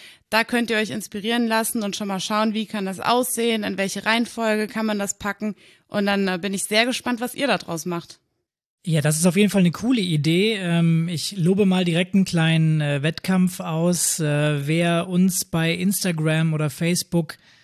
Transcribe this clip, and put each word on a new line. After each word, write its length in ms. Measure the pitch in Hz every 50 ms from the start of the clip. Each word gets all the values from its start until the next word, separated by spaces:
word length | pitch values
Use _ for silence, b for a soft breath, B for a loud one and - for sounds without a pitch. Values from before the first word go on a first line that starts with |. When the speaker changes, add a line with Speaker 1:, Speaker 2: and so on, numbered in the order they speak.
| B B B B B _
Speaker 1:
da 160 | - 220 226
könnt 240 | - - 240 240 214
ihr 80 | 233 214
euch 140 | 220 190
inspirieren 560 | - 214 190 - - 208 185 220 233 240 233 226
lassen 360 | 220 220 226 220 - 233 208
und 140 | 202 190 -
schon 100 | 214 202
mal 140 | 196 185
schauen, 320 | 170 - 214 214 214 226 208
wie 120 | 220 220
kann 200 | - - 214 196
das 160 | 190 190 175
aussehen, 600 | - - 233 247 254 247 - - 233 240 226 220 208
in 140 | 208 196 185
welche 280 | 196 196 - 202 196
Reihenfolge 640 | 208 220 233 233 220 - - 226 220 214 214 214 202
kann 180 | - 214 220
man 120 | 220 214 208
das 200 | 202 196 - -
packen. 380 | - 208 196 - 208 107 139 b b b b b b _
Und 180 | - 208 202
dann, 240 | 101 202 202 196 196
äh, 100 | 185 180
bin 120 | 165 - 139
ich 100 | 196 -
sehr 220 | - 208 214 233
gespannt, 340 | 247 247 - - 247 247 220
was 160 | 240 240 -
ihr 120 | - 269 269
da 100 | 214 175
draus 280 | - - 175 165 -
macht. 360 | 180 175 170 165 - - - _ _ _ _ _ _ _ _ _ _ _ _ -
Speaker 2:
Ja, 160 | - 160 160
das 180 | 139 151 156 156
ist 60 | 165
auf 100 | 185 160
jeden 140 | 196 208 202
Fall 100 | 185 202
eine 120 | 185 175
coole 280 | 147 - 190 233 269 240
Idee. 560 | 190 180 165 151 139 160 165 175 196 220 226
Ähm, 540 | 202 190 175 170 170 170 165 165 160 165 170
ich 260 | 180 147 - - 208
lobe 300 | 196 160 165 202 190 208
mal 180 | 196 185 180 185
direkt 320 | 175 165 165 185 180 -
einen 80 | 196 190
kleinen, 560 | - - 170 160 160 165 160 160 160 156 156
äh, 240 | 151 147 143 143 135
Wettkampf 560 | 156 165 - - - 190 185 185 180 180 -
aus. 600 | 185 180 160 160 165 175 180 165 - - - -
Äh, 440 | 160 147 147 147 147 151 151 143 139
wer 440 | 143 160 165 170 170 170 170 175 180
uns 340 | 185 175 180 190 175 - -
bei 300 | - - 170 160 165 170
Instagram 800 | 175 180 190 202 - - 190 175 156 156 156 156 160 160 160 156
oder 160 | 151 151 151
Facebook 680 | - - 170 165 175 170 - - - 170 160 151 - b b b b b